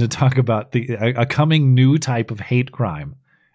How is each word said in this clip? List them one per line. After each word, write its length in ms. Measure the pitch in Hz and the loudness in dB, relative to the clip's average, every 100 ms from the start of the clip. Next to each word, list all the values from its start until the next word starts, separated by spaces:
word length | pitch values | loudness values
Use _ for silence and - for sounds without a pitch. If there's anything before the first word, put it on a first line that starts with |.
| 117 | 0
to 80 | - | 0
talk 200 | 131 131 | 0 2
about 340 | 120 110 110 | 0 -2 -2
the, 220 | 123 113 | -4 -4
a, 280 | 113 113 117 | -2 -2 0
a 40 | 120 | -2
coming 480 | - 151 160 139 127 | 0 2 2 4 4
new 220 | 131 151 | 4 4
type 340 | 156 120 113 | 0 -2 -4
of 80 | 104 | -8
hate 320 | 101 123 127 | -2 -2 -2
crime, 440 | - 110 78 71 - _ _ _ | -4 -6 -6 -12 -16 _ _ _